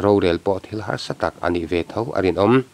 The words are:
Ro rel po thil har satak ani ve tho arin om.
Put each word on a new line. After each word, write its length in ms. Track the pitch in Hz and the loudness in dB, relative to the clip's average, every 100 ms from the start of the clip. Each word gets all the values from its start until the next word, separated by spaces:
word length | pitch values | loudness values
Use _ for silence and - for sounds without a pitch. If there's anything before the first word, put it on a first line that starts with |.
Ro 160 | 101 101 | 2 4
rel 180 | 92 85 | 2 0
po 200 | - 95 | 0 -4
thil 220 | - 110 | -6 -8
har 180 | 104 - | -6 -6
satak 360 | - - 85 - | -8 -4 -4 -2
ani 220 | 87 87 | -2 -2
ve 160 | 80 87 80 | -2 -2 -2
tho 220 | 101 113 - | -4 -4 0
arin 200 | 92 82 | 0 2
om. 160 | 101 131 127 | 4 4 2